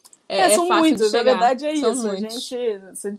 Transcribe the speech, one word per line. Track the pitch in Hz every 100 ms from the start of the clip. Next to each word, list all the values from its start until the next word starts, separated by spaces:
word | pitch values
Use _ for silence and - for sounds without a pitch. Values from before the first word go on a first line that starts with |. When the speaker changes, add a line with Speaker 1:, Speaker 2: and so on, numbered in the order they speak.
| _ _ -
Speaker 1:
É, | 392
Speaker 2:
É, |
Speaker 1:
é | 359
Speaker 2:
são | 320 330
Speaker 1:
fácil | 220
de | 320
Speaker 2:
muitos, | 208 214
na | 240
Speaker 1:
chegar. | 247
Speaker 2:
verdade | 247 240 262 302
é | 311
Speaker 1:
São | 233
Speaker 2:
isso. | 254 220
A |
Speaker 1:
muitos. | 190 220 240
Speaker 2:
gente, | - 247 233 196 190 180
se | 202